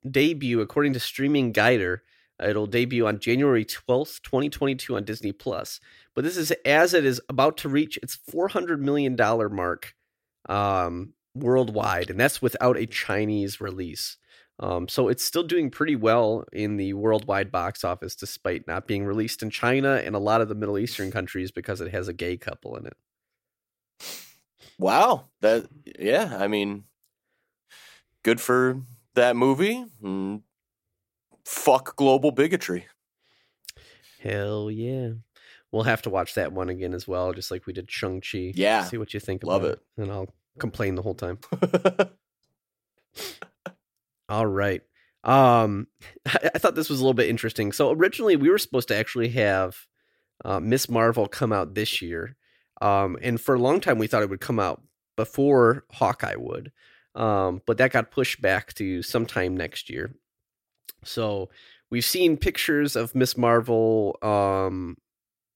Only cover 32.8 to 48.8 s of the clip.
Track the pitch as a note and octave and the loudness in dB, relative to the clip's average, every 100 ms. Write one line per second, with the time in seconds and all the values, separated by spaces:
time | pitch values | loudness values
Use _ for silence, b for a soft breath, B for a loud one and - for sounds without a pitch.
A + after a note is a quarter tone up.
32.8 | - _ _ _ _ _ _ _ - b | -8 _ _ _ _ _ _ _ -20 b
33.8 | b b b _ G#2 G#2 G2+ G#2 G#2+ A2 | b b b _ -6 -4 -4 -4 -6 -6
34.8 | A#2+ C3 A#2+ A2+ - _ b b b A2 | -6 -4 -6 -8 -14 _ b b b 0
35.8 | A2 A2+ A2 F#2+ F2 - D#2 F#2 F#2 F2+ | 2 0 0 -2 -2 -2 -2 -2 -6 -4
36.8 | F2+ F2+ - F2+ F2+ F#2 - F#2 - F#2 | -6 -6 -6 -4 -2 -4 -8 -10 -10 -12
37.8 | F2+ - G2 F#2 - G2 F2+ F2+ G2 A2 | -10 -6 -4 -6 -6 -8 -6 0 2 2
38.8 | F2+ A#2 G#2+ G#2 - F#2 E2 G2 D#2+ - | 0 -6 -8 -8 -6 -6 -2 0 0 -4
39.8 | _ - G2 G2+ F#2+ _ _ - A#2+ - | _ -10 -8 -8 -12 _ _ -10 -8 -4
40.8 | G2+ F#2 G2 F#2 F2+ F#2 - - F3+ F3+ | -4 -2 -4 -6 -8 -10 -8 -4 0 2
41.8 | F#3 F#3 F#3+ _ _ _ _ _ _ _ | 2 0 -2 _ _ _ _ _ _ _
42.8 | _ _ _ - B B - _ - - | _ _ _ -16 B B -20 _ -18 -18
43.8 | _ _ _ _ - G#2 A2 G2 G2+ F2+ | _ _ _ _ -6 -2 0 0 0 -2
44.8 | - _ _ _ - C3+ B2+ A#2 A2 G2+ | -6 _ _ _ 4 6 8 6 4 0
45.8 | A#2 _ - - - - - - G3 D#3+ | -6 _ -20 -10 -2 0 0 2 0 0
46.8 | D#3 C3+ C3 B2 G#2 A2+ A2+ - G#2 - | -2 2 2 4 2 0 -4 -2 -2 2
47.8 | C#3 D#3 G3 - A3 D#3 C#3+ G3+ - C3 | 2 4 2 2 2 4 6 4 2 -2